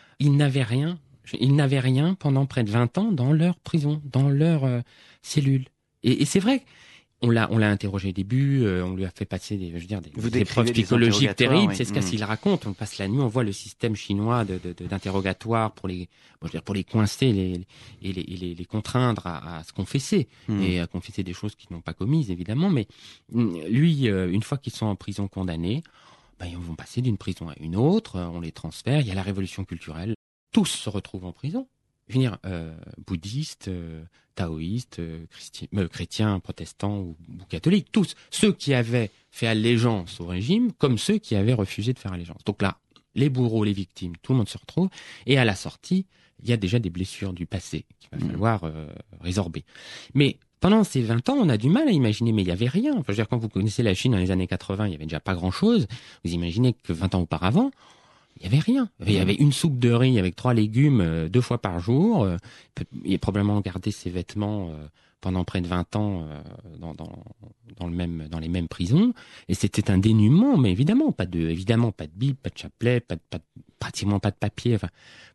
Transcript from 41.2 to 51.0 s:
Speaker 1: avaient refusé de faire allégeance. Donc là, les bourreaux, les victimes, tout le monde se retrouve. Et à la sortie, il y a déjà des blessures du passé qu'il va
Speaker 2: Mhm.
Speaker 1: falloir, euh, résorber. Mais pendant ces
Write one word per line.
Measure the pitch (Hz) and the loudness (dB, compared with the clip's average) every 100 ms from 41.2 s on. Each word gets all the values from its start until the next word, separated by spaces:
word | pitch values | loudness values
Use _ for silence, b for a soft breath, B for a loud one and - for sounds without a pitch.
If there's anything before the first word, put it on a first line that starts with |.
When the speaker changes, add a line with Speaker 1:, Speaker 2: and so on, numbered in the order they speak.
| - | 0
Speaker 1:
avaient | 101 104 | 0 2
refusé | 120 95 - 110 | 2 0 -2 -4
de | 123 | -4
faire | 101 | -8
allégeance. | 87 85 - | -10 -10 -8
Donc | - 101 | -6 -2
là, | 95 - _ _ _ | -4 -4 _ _ _
les | - 143 | -2 0
bourreaux, | 127 123 113 | 2 2 2
les | 104 | 0
victimes, | 98 90 - 90 85 | 0 -6 -8 -12 -10
tout | - | 0
le | 131 | 0
monde | 101 | 0
se | - | -6
retrouve. | - - 185 B B B - | -6 -2 -2 B B B 2
Et | 139 | 4
à | |
la | 117 95 | 4 2
sortie, | - - - 185 190 b b _ | -6 -14 -2 -2 -2 b b _
il | 107 | -2
y | |
a | 117 | 0
déjà | 92 120 | 2 0
des | 95 | 0
blessures | 87 95 - 98 | -4 -6 -6 -8
du | 87 85 | -6 -8
passé | 92 - 80 - _ | -8 -8 -10 -10 _
qu'il | _ | _
va | - | -6
Speaker 2:
Mhm. | - | -6
Speaker 1:
falloir, | - 113 107 | -2 0 0
euh, | 82 78 76 - - - | -4 -10 -12 -16 -20 -10
résorber. | 90 92 87 - - B B B B | -4 -2 -2 -6 -14 B B B B
Mais | 135 139 - _ _ | 2 2 0 _ _
pendant | 180 220 | 4 4
ces | 202 135 | 4 0